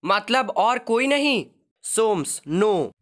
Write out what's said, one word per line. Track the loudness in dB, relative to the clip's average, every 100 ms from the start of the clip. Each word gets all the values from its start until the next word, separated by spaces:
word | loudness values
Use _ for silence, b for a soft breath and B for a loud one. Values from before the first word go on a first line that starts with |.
मतलब | 0 -2 0 -4 -2
और | 0 2 0
कोई | 0 0 2
नहीं? | 2 2 0 -4 _ _ _
सोम्स, | -6 0 2 2 -2 -8 -4
"No." | 0 2 2 -2 _